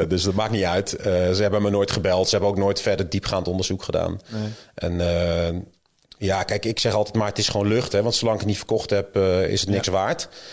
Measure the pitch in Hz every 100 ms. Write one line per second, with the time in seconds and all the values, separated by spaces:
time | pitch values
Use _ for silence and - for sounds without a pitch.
0 | 82 90 95 95 110 113 90 90 101 -
1 | 104 90 90 92 101 104 104 101 98 -
2 | 98 92 92 101 101 98 98 98 - 95
3 | 92 101 - 95 87 92 - 95 - 82
4 | 87 92 - 110 107 110 - - 85 87
5 | 87 85 87 85 85 85 - _ _ _
6 | _ - 98 95 101 104 113 110 117 104
7 | 104 113 104 101 101 104 101 113 - 101
8 | 113 113 117 107 95 101 - 110 - 101
9 | 98 101 95 92 87 - 95 98 92 92
10 | 101 160 - - -